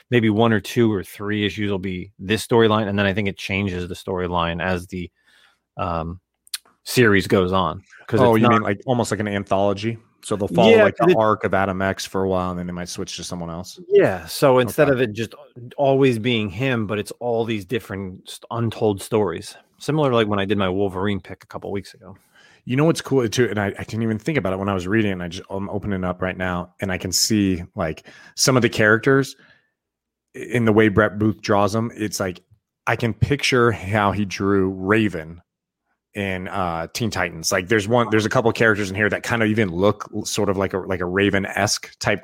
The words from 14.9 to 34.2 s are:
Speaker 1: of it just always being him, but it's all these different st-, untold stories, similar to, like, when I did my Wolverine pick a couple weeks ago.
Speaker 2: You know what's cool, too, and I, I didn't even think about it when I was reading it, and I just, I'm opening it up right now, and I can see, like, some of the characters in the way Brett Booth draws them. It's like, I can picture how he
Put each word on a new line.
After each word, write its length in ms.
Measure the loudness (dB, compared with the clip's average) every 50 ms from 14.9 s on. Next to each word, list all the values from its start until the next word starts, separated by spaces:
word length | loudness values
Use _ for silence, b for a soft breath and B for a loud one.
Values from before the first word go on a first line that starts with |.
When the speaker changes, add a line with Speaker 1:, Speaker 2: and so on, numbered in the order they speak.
| 4
Speaker 1:
of 60 | 2
it 120 | 0 -2 -2
just 220 | -6 -8 -8 -10 -18 -20 -20 -20 -20 -20 -14 -4
always 420 | -2 0 2 4 4 4 4 2 2
being 300 | -2 -2 -2 0 -2 -4
him, 360 | -4 -4 -2 -2 -2 -2 -2
but 120 | -4 -4 -6
it's 140 | -6 -8 -10 -8
all 240 | -6 -4 -2 -2 -2
these 200 | -2 -4 -6 -6
different 640 | -6 -6 -6 -6 -6 -10 -8 -8 -10 -12 -16 -18 -18
st-, 160 | -18 -18 -14 -8
untold 500 | -6 -4 -2 -4 -2 0 0 0 0 0
stories, 560 | -4 -2 0 0 0 0 -2 -6 -10 -14 -16 -18 _ _ _ -14
similar 320 | -6 -4 0 0 2 2
to, 60 | 2
like, 120 | 2 2 2
when 100 | 0 -2
I 60 | 0
did 140 | 0 0 0
my 100 | 0 0
Wolverine 520 | 0 0 -2 -2 -2 -2 -2 -2 -2 -4
pick 220 | -6 -12 -18 _ -18
a 40 |
couple 240 | _ -16 -14 -12 -8 -10
weeks 220 | -10 -10 -12 -20
ago. 220 | -20 -20 -20 -20 _ b b b b b b b b b -4
Speaker 2:
You 60 | 0
know 80 | 2 2
what's 160 | 2 2 0
cool, 280 | -2 0 0 2 2 2
too, 200 | 2 2 2 2
and 120 | 2 -2
I, 60 | -2
I 180 | -2 -4 -6 -10
didn't 180 | -8 -6 -4 -2
even 160 | -2 -2 -4
think 180 | -4 -4 -4
about 160 | -4 -2 -4 -4
it 60 | -2
when 100 | -2 -2
I 60 | -2
was 140 | -2 -2 0
reading 220 | 0 0 0 0
it, 20 | -2
and 100 | -4 -8
I 60 | -10
just, 160 | -10 -12 -14 -10
I'm 220 | -8 -8 -8 -6
opening 320 | -8 -8 -6 -4 -4 -4 -4
it 20 |
up 160 | -4 -4 -4
right 160 | -4 -6 -4
now, 380 | -4 -4 -4 -4 -4 -6 -10 _ -10
and 100 | -6 -6
I 80 | -6 -6
can 140 | -6 -4 -2
see, 500 | -2 -2 0 2 2 2 2 0 -2 -4 -10 -6
like, 280 | -6 -4 -4 -6 -8 -14 B B B B B B
some 220 | -2 0 2 4
of 60 | 4 2
the 60 | 2
characters 680 | 2 4 4 4 4 4 4 2 2 2 0 -2 -8 b b b b b b b b b _ _ _ _ _ _ _ _ _ _ -16
in 300 | -14 -10 -4 -2 2 2
the 80 | 4 4
way 160 | 6 4 4
Brett 280 | 6 4 2 2 2
Booth 240 | 0 -2 -2 -2 -2
draws 320 | -2 0 2 2 2 2 0
them. 200 | -2 -4 -4 -6
It's 240 | -6 -6 -6 -4 -4
like, 240 | -6 -6 -6 -10 _ _ _ _ _ _ _ _ -4 -4
I 80 | -2
can 180 | 0 -2 -4 0
picture 560 | 0 0 0 0 -2 -2 0 2 4 4 2
how 400 | 2 0 -6 -2 0 2 2 2
he 140 | 2 0